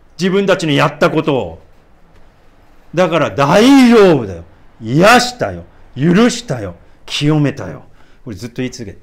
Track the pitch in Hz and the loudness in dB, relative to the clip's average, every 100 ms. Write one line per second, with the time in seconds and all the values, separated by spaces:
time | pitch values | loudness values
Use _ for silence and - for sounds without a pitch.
0 | _ - 185 196 196 175 160 143 147 - | _ -6 -2 -2 0 -2 0 0 -2 -2
1 | 170 151 151 131 87 82 _ _ _ _ | -2 -2 -2 -4 -6 -14 _ _ _ _
2 | _ _ - _ _ _ _ - - 160 | _ _ -20 _ _ _ _ -20 -8 -2
3 | 175 165 131 143 139 202 254 277 240 233 | 0 0 -2 -2 0 4 6 6 6 6
4 | 190 143 101 85 - _ - _ 113 147 | 6 4 -2 -10 -16 _ -20 _ -4 2
5 | 202 247 - - 101 87 - - - 127 | 4 2 -2 -6 -8 -8 -16 -20 -18 -4
6 | 160 185 240 - - 123 95 87 - _ | 0 2 2 0 -10 -10 -10 -14 -20 _
7 | - - 147 156 139 143 92 67 - - | -12 -4 0 0 -2 -4 -14 -16 -20 -20
8 | - - 127 92 117 - 127 - 98 - | -20 -20 -18 -14 -14 -10 -10 -10 -18 -18